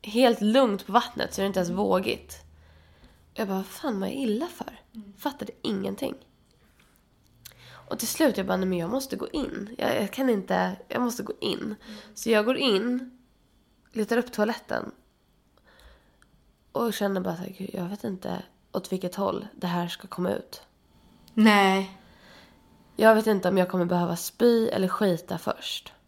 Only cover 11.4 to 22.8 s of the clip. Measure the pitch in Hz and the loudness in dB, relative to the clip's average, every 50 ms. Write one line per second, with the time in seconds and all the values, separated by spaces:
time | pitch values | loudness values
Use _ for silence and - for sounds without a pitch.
11.4 | - 214 - - - 220 214 - - - 214 - - - - - - 233 226 214 | -4 -6 -4 -4 -6 -8 -10 -10 -14 -18 -18 -18 -18 -18 -16 -8 0 2 4 4
12.4 | 214 233 262 277 277 254 202 190 220 247 247 247 254 - - _ _ _ _ _ | 4 2 0 2 2 2 2 2 2 0 -2 -4 -6 -10 -16 _ _ _ _ _
13.4 | _ _ _ _ _ _ _ _ _ _ - 220 214 202 233 233 240 240 - - | _ _ _ _ _ _ _ _ _ _ -4 -4 -2 0 0 0 0 -2 -2 0
14.4 | 208 220 233 - - - - 58 - - - _ _ _ _ _ _ _ _ _ | 0 0 0 -6 -6 -4 -4 -4 -4 -6 -12 _ _ _ _ _ _ _ _ _
15.4 | _ _ _ _ _ _ _ - - - - _ _ _ _ _ _ _ _ _ | _ _ _ _ _ _ _ -20 -20 -20 -20 _ _ _ _ _ _ _ _ _
16.4 | _ _ _ _ _ _ _ - 233 233 208 - 202 196 196 190 185 185 170 175 | _ _ _ _ _ _ _ -2 0 0 0 0 0 0 0 0 -2 -4 -6 -6
17.4 | 185 196 190 - 190 - - 190 175 175 202 - - 220 190 185 - - 180 185 | -8 -12 -10 -10 -12 -8 -6 -8 -6 -6 -8 -8 -6 -8 -8 -6 -6 -6 -6 -6
18.4 | - - _ _ _ _ - 190 190 - 190 190 185 180 180 - 196 196 180 185 | -8 -12 _ _ _ _ -8 -6 -4 -4 -6 -4 -4 -6 -4 -2 -2 -2 -2 -4
19.4 | 196 208 - - 185 175 170 175 175 170 - - - 190 - - 180 175 - - | -8 -12 -10 -6 -4 -2 -2 -2 -2 -4 -6 -12 -12 -14 -6 -4 -2 -2 -2 -2
20.4 | - - - - - _ _ _ _ _ _ _ _ - _ - - - - 220 | -4 -12 -18 -20 -20 _ _ _ _ _ _ _ _ -20 _ -20 -20 -6 2 6
21.4 | 214 220 208 202 196 190 190 196 196 190 - - - - - - - - - - | 8 8 8 8 6 6 4 2 0 -4 -10 -20 -20 -20 -20 -20 -20 -20 -20 -20
22.4 | - - - _ _ _ - _ | -20 -20 -20 _ _ _ -20 _